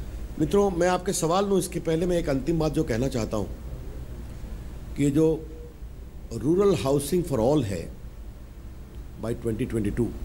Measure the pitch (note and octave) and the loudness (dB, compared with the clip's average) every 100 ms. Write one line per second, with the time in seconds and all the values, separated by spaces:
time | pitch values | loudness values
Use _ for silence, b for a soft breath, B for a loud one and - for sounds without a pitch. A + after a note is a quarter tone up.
0 | - - - - D3+ G3+ G3+ E3+ F3+ F3+ | -8 -8 -6 -2 2 4 4 4 4 2
1 | F#3 E3 D#3+ F#3 G3+ F#3+ - E3 E3 D#3+ | 0 0 2 2 4 2 2 -2 0 2
2 | F3+ E3+ D3 C3+ C#3+ E3 D#3 D3 D3+ A2+ | 2 2 2 0 2 2 2 2 2 2
3 | C3+ B2 G#2+ A2 F#2+ - - - - - | 2 0 0 -2 -2 -6 -10 -10 -8 -10
4 | - - - - - - - - - - | -10 -10 -10 -10 -10 -8 -10 -10 -6 0
5 | C#3+ D3 D#3+ D3+ - - - - - - | 2 6 4 4 -2 -12 -14 -14 -14 -14
6 | - - - A#2 B2+ F3+ G3+ E3 C3+ C#3 | -14 -12 -10 -2 2 4 6 4 4 2
7 | C#3+ F#3 - C3 A#2 D#3 G#2 F2 E2 - | 2 0 2 4 4 4 2 -2 -6 -10
8 | - - - - - - - - - - | -12 -12 -12 -12 -14 -14 -14 -14 -14 -12
9 | - - A2+ A#2 A#2 G#2 B2 A2+ G2+ - | -12 -6 -4 -2 -2 -2 0 0 0 0
10 | A2+ - | 0 -2